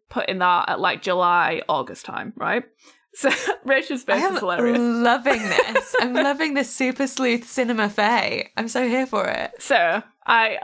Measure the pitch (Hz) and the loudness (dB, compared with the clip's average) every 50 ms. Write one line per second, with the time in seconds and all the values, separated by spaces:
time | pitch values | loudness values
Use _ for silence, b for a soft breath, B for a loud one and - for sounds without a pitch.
0 | _ - - 254 - - 190 185 180 180 175 175 - - - - 190 180 131 - | _ -10 -6 -6 -4 -4 -2 2 2 2 4 2 2 0 -2 0 0 0 -2 -2
1 | - 190 180 180 180 175 175 175 160 - 165 - - - 151 139 127 - - - | -2 -2 0 2 2 4 4 4 2 2 0 -2 -2 -2 -2 -2 -2 -6 -10 -16
2 | - - - - 104 - - - - - 190 247 247 - _ b b b b b | -14 -12 -10 -10 -10 -10 -10 -6 -4 -2 -2 -2 -4 -8 _ b b b b b
3 | b b - - - 269 - - - 370 415 - - 254 269 269 - - 285 247 | b b -8 -2 0 0 0 0 -2 -4 -4 -4 0 0 0 0 0 -2 -8 -6
4 | - - 196 196 320 392 370 320 208 180 175 - 240 240 240 240 240 240 233 233 | -2 0 0 2 2 0 0 0 -2 -2 0 2 2 2 2 2 2 2 2 2
5 | 240 240 240 277 240 277 269 226 214 - - - 494 - 226 523 - - - 508 | 4 4 4 4 2 0 0 0 0 0 2 2 2 2 0 -2 -2 0 0 0
6 | - 247 247 311 277 277 285 277 320 311 277 277 254 - - - 262 254 247 - | 0 2 0 0 0 0 0 0 -2 -2 0 -2 -2 -2 -2 -2 0 -2 0 -2
7 | 277 262 - - 262 247 233 240 240 - - 269 247 233 240 220 208 208 208 - | -2 -2 0 0 0 0 0 0 -2 -4 -2 0 0 0 0 0 -2 -2 0 0
8 | 208 214 240 220 - - - - - - - - 226 233 - 254 254 240 233 262 | 2 2 2 2 0 -2 -4 -6 -8 -8 -6 -6 -6 -4 -2 -2 0 0 0 0
9 | 262 262 - 208 190 - - - - - - - - - 185 180 175 165 175 214 | -2 -2 -2 -2 -2 -2 -2 -4 -6 -8 -8 -6 -2 2 2 4 4 2 0 -2
10 | - _ _ _ - - 233 226 226 220 208 - | -4 _ _ _ -2 2 2 2 2 2 -2 -4